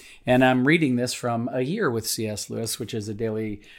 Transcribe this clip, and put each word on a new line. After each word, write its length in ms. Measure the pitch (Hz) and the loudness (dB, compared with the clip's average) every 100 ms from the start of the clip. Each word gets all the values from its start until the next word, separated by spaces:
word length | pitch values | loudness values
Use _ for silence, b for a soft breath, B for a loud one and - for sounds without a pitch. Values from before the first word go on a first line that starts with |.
| B B - | B B 2
And 200 | 127 131 | 6 6
I'm 200 | 127 127 | 6 4
reading 300 | 165 151 123 | 4 4 2
this 180 | 123 | 0
from 360 | - 123 117 117 | -2 -2 -2 -2
A 100 | 131 | -2
Year 280 | 127 202 180 | -2 0 0
with 160 | 117 110 | -2 -4
C 180 | - 107 | -4 -4
S 240 | 107 - | -6 -8
Lewis, 300 | 113 113 - | -6 -6 -6
which 140 | 113 | -6
is 160 | 117 104 | -6 -6
a 40 | |
daily 480 | 107 113 107 110 104 B | -4 -4 -2 -4 -6 B